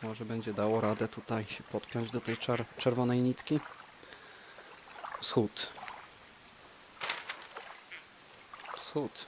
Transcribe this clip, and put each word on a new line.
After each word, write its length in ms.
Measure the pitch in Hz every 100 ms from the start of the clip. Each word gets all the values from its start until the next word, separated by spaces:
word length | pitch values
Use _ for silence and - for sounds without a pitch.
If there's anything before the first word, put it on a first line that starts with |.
Może 220 | 113 110 113
będzie 280 | 113 110
dało 280 | 104 107 110
radę 260 | 107 107 110
tutaj 380 | - - 113 107
się 180 | -
podpiąć 460 | - 107 - 131 113
do 100 | 117
tej 160 | 113 113
czar-, 280 | - 120 117 -
czerwonej 440 | - 120 123 123
nitki. 380 | 123 123 - 151 - - - - - - - - - - - - - - - -
Wschód. 480 | - - 107 - - - - - - - - - - - - - - - - - - - - - - - - 175 - - - - - - - -
Wschód. 480 | - 151 139 -